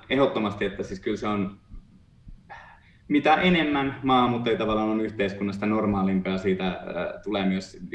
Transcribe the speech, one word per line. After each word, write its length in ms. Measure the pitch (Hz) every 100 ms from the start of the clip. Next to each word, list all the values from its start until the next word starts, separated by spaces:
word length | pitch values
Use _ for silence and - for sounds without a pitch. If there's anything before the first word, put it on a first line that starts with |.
| -
ehdottomasti, 560 | 127 135 113 107 98 101
että 180 | 92
siis 160 | 98 95
kyllä 180 | - 104
se 100 | 107
on, 320 | 104 98 - - - - - - _ - - - - - - - - -
mitä 280 | 147 147 160
enemmän 640 | 180 170 151 143 135 -
maahanmuuttajia 540 | 135 131 120 117 120 110
tavallaan 320 | 110 107 107
on 120 | 107
yhteiskunnasta 640 | 110 104 98 95 101 98 104
normaalimpia, 720 | 110 104 98 95 95 95 95
siitä, 300 | 101 92 92
ö, 520 | 87 - 85 87 -
tulee 220 | 98 104 95
myös 320 | 95 - - 90